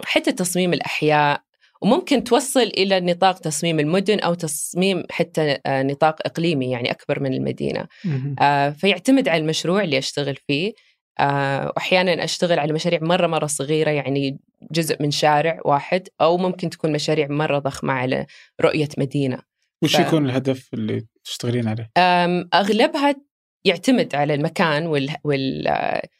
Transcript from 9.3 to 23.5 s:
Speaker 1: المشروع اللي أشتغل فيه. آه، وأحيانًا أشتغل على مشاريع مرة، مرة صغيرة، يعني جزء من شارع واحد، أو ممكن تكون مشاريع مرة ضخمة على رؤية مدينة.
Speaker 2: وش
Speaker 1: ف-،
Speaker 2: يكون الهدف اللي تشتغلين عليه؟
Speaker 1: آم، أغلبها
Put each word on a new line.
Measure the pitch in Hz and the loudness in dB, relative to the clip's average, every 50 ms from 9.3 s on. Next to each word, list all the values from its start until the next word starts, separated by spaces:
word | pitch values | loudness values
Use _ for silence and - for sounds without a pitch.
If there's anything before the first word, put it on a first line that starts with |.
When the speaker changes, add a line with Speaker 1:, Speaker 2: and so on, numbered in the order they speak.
| 165 165 | 0 0
Speaker 1:
المشروع | 151 156 156 - - 160 180 208 202 | 0 -2 -4 -2 -2 -2 0 0 0
اللي | 165 139 131 | 0 -2 -2
أشتغل | 139 - - 143 143 143 139 | -2 -4 -4 -4 -4 -4 -6
فيه. | - _ - 143 143 175 214 233 _ _ _ _ _ _ _ _ - | -6 _ -4 -2 -2 -2 -4 -6 _ _ _ _ _ _ _ _ 0
آه، | - 143 143 143 139 139 139 135 143 | 0 2 2 0 0 0 -2 -2 -4
وأحيانًا | 147 - - - - 185 185 185 185 170 - - | -4 -4 -4 -2 0 2 2 2 2 0 0 -2
أشتغل | 160 - - 180 170 170 156 | -4 -4 -2 0 0 0 0
على | 143 156 151 | 0 -2 -2
مشاريع | 156 - 175 170 156 160 | -2 -2 -2 -2 0 0
مرة، | 165 175 185 175 | 0 0 2 2
مرة | 165 165 156 151 | 0 0 -2 -2
صغيرة، | 147 - - 139 139 156 156 156 151 | -2 -4 -4 -2 -2 0 0 2 0
يعني | 151 147 135 131 139 139 139 135 135 - _ _ _ _ - - | 0 -2 -2 -2 -2 -2 -2 -2 -4 -8 _ _ _ _ -14 -6
جزء | 156 165 165 139 - - 151 | -2 -2 0 -2 -2 -2 -2
من | 147 | -2
شارع | 147 - - 151 151 147 151 165 160 - - | 0 2 2 4 4 4 2 0 -2 -2 0
واحد، | - 143 143 - - 180 185 185 - _ - | 0 0 0 0 0 -2 -4 -4 -6 _ 0
أو | 143 160 175 | 2 2 2
ممكن | 180 185 185 175 180 185 165 | 2 0 -2 -2 -2 -6 -8
تكون | - - - 160 147 | -6 -4 -4 -2 -2
مشاريع | 147 147 - 156 156 147 139 | -2 0 0 0 0 0 -2
مرة | 143 147 156 151 143 143 | 0 -2 0 0 0 0
ضخمة | 139 135 135 - - 143 135 | -2 -4 -6 -4 -4 -2 -2
على | 131 127 131 131 139 139 - - - - _ _ - | 0 0 -2 -2 -2 -4 -6 -12 -20 -20 _ _ 0
رؤية | 160 - - 156 147 147 - - | 0 2 2 2 -2 -2 -2 -4
مدينة. | 143 127 - 147 139 131 127 123 - _ _ _ _ _ _ - 175 | -4 -2 -2 -2 -2 -2 -4 -6 -10 _ _ _ _ _ _ -2 0
Speaker 2:
وش | 147 - | 2 4
Speaker 1:
ف-، | 147 | 4
Speaker 2:
يكون | 139 139 160 156 147 | 2 4 4 2 2
الهدف | 131 123 131 131 135 131 131 - - - | 2 0 0 0 -2 -2 -4 -6 -12 -8
اللي | 113 110 107 110 113 113 - _ _ - | -6 -4 -4 -4 -4 -6 -10 _ _ -14
تشتغلين | - - - - 120 117 123 117 110 | -14 -12 -6 -4 -2 -2 -2 -2 -2
عليه؟ | 110 113 113 - - 175 | -4 -4 -6 -2 2 2
Speaker 1:
آم، | 180 180 180 175 175 175 180 180 175 175 - | 4 4 4 2 2 2 0 -2 -2 0 2
أغلبها | 175 202 196 220 214 277 320 330 294 277 285 285 277 _ _ _ _ _ _ | 2 2 2 2 2 2 2 2 0 0 0 0 -2 _ _ _ _ _ _